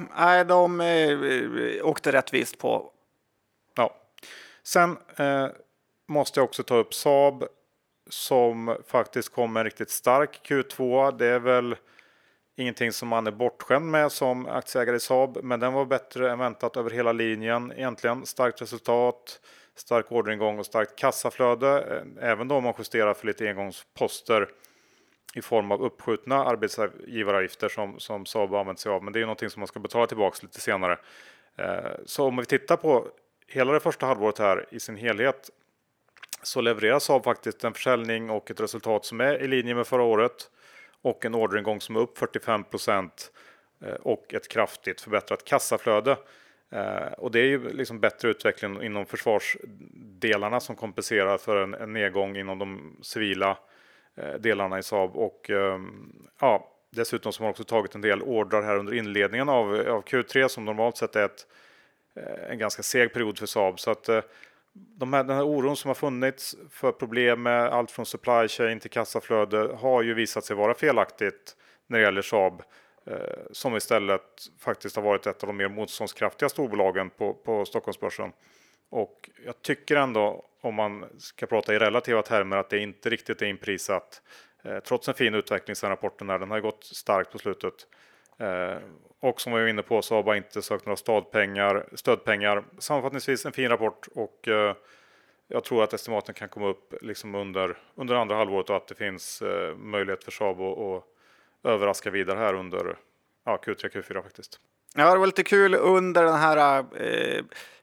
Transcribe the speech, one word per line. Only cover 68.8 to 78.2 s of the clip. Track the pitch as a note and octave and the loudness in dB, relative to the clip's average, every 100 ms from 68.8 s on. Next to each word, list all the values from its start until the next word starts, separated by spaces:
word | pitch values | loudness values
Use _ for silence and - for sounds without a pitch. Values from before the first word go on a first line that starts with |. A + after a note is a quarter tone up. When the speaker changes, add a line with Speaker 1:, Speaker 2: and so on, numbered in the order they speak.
Speaker 2:
till | - | -6
kassaflöde | A#2+ A2 A2+ - A2 G2+ G#2+ G#2+ A#2 | -4 -2 -4 0 0 2 0 0 -2
har | C3 B2+ | 2 2
ju | A#2 | 2
visat | A2+ G#2+ G#2+ | 0 -2 -2
sig | - G2+ | -4 0
vara | G#2 | 0
felaktigt | A#2+ D3+ A#2 F#2+ - G2+ - - - _ _ - | 2 2 4 2 0 -4 -4 -18 -20 _ _ -2
när | A#2 | 4
det | |
gäller | G#2 F#2+ | 4 2
Saab, | - A2 F#2 F2+ - - _ _ - | 0 2 2 0 -20 -20 _ _ -12
eh, | - - - - | -8 -8 -10 -14
som | - C3 A2 | -8 -4 -2
istället | - A2+ G2 F#2+ - - - _ | 0 0 2 -2 -2 -20 -20 _
faktiskt | - G2+ G2+ A2 | -6 -6 -6 -4
har | |
varit | G#2 G2 G#2 | 0 0 -2
ett | F#2+ | -6
av | G2+ | -6
de | G2+ | -4
mer | G2 | -4
motståndskraftiga | G#2 G#2 - G#2 - G2+ - C#3+ | -4 -8 -8 -10 -4 -4 -2 -4
storbolagen | - C3 G#2 F#2+ F#2 F#2 | -2 -4 2 2 0 -4
på, | - G2+ | -4 -6
på | G2+ - G#2+ | -4 -4 -2
Stockholmsbörsen. | F#2+ A2+ - F#2+ G2 - | -2 -6 -6 -6 -8 -6